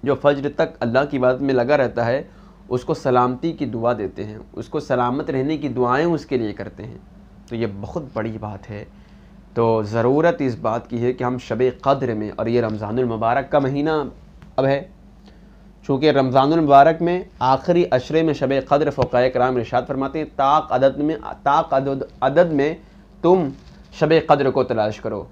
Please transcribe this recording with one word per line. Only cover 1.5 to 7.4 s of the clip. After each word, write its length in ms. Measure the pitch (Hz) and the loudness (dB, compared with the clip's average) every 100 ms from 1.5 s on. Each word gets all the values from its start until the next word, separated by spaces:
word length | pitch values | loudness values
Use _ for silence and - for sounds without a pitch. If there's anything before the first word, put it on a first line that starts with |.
लगा 220 | 131 120 147 | 0 2 2
रहता 280 | 120 117 | 2 0
है 240 | 117 131 175 - - - - | -2 -2 -4 -18 -20 -20 -6
उसको 240 | 127 - 156 | -6 -4 -4
सलामती 560 | 135 123 123 127 165 | 0 2 2 -2 -6
की 140 | 160 135 | -4 -6
दुआ 240 | 117 117 | -2 -2
देते 280 | 117 98 - | -2 -4 -8
हैं, 180 | 107 107 - | -12 -12 -16
उसको 260 | - 123 156 | -14 -8 -8
सलामत 480 | 147 127 123 131 151 | -4 -2 0 -2 -4
रहने 260 | 135 131 156 | -4 -2 -4
की 100 | 139 | -4
दुआएं 340 | 120 123 127 170 | -2 0 2 2
उसके 320 | 160 - 131 | 0 -2 -4
लिए 140 | 110 | -4
करते 280 | 104 98 - | -6 -12 -12
हैं। 180 | 110 117 - - - - | -16 -16 -20 -20 -20 -20